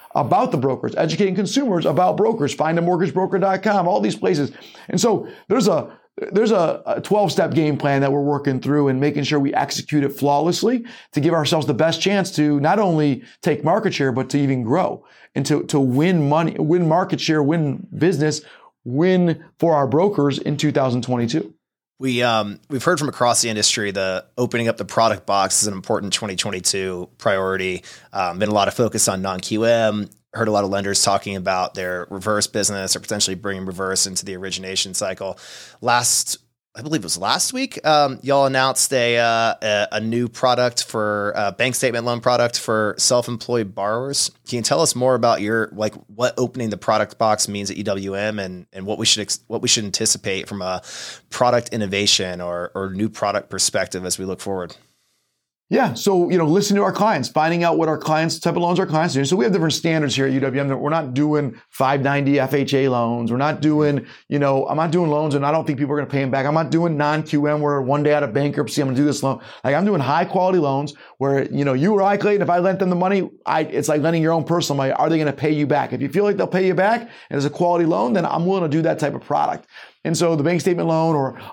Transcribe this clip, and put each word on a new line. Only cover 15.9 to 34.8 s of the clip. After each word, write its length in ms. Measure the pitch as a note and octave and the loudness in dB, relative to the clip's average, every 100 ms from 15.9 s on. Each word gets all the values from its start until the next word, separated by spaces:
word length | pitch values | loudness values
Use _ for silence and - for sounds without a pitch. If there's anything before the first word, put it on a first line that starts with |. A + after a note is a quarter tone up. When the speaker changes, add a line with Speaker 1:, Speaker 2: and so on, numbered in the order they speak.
| B2+ E3 F3+ C#3+ | 4 4 4 4
Speaker 1:
money, 280 | D3+ E3 - | 2 2 0
win 300 | D#3 F3+ E3 | 2 2 4
market 320 | E3 F#3 D3 | 2 2 -2
share, 220 | - D#3 | 0 2
win 440 | C#3 E3 D3+ C3 - - | 2 2 0 -4 -8 0
business, 460 | E3 D3+ D3+ D3 - - - _ | 2 2 0 -2 -8 -20 -20 _
win 600 | B2 C3 F3+ F#3 F3 D#3+ - - | -6 0 2 4 4 0 -6 -2
for 160 | E3+ | 2
our 120 | D3+ C#3 | 4 4
brokers 520 | C#3 C#3 C#3 C#3+ C3+ | 4 2 2 0 0
in 180 | - D3 | -2 0
two 160 | D3+ | 0
thousand 300 | C#3+ C3 B2 | 2 0 0
twenty-two. 520 | A#2+ B2 A#2+ C#3+ G3 - _ _ _ - | -2 -2 0 -2 -4 -12 _ _ _ -8
Speaker 2:
We, 240 | C3 A#2+ | -2 0
um, 380 | A#2+ A2+ G#2 G2+ - | 2 2 0 -6 -8
we've 120 | C3+ | -2
heard 160 | E3 E3+ | 0 0
from 120 | C#3+ | -2
across 320 | - A#2+ A2+ | 0 2 2
the 80 | A#2 | 0
industry, 400 | G#2+ G#2 - G#2 | 0 0 0 -2
the 340 | G2 F#2+ F#2 - - | -2 -2 -4 -6 -4
opening 300 | B2 A#2+ A2+ | -2 0 0
up 100 | A2+ | -2
the 80 | G2 | -2
product 400 | - A2+ G2+ - | 2 2 2 0
box 340 | G2 F#2+ - | 2 2 0
is 80 | G#2+ | -2
an 60 | |
important 380 | F#2+ - A2 G2 | -4 -4 -4 -2
twenty 220 | - G#2+ | -4 -4
twenty-two 720 | F#2 G#2+ F#2+ F2 G2 F#2+ F2+ F2+ - | -6 -6 -4 -2 -2 -4 -6 -10 -4
priority. 680 | - F#2+ F#2+ F#2+ F#2 F2+ - - - | 0 2 0 0 -2 -4 -10 -20 -12
Um, 260 | G2 F2+ F2 | -4 -4 0
been 100 | G#2 | 0
a 60 | |
lot 140 | G#2 G2 | 2 2
of 60 | |
focus 320 | - A2+ A2 - | 2 0 0 0
on 160 | F#2+ | 0
non-Q 420 | F#2+ F#2 - G#2+ | -4 -6 -4 0
M. 440 | A2+ A#2 A2 G#2 G2+ _ _ | 2 4 2 0 -8 _ _
Heard 160 | - A2+ | -4 0
a 40 | |
lot 100 | G#2 | 2
of 80 | G2 | 0
lenders 320 | G2 G2 G2 | -2 -2 0
talking 320 | - G2 - | 2 0 -2
about 400 | G2 F#2 F#2 F2+ | -6 -2 -2 -2
their 320 | - F#2 F2+ F2 | -4 -6 -6 -8
reverse 380 | G2 G2+ G#2 G2+ | -8 -2 -2 -2
business 480 | A2 G2 G2+ F#2+ | -2 -2 -4 -4
or 60 | - | -6
potentially 340 | - G#2 G2+ | -4 -4 -4
bringing 320 | F#2+ G2+ F#2+ F#2+ | -4 -6 -6 -8
reverse 400 | F2+ F#2+ F#2+ G2 | -6 -4 -2 -2
into 180 | F2+ | -4
the 120 | G2 F#2 | -8 -10
origination 580 | F#2+ F2+ F#2+ F#2+ | -8 -10 -8 -6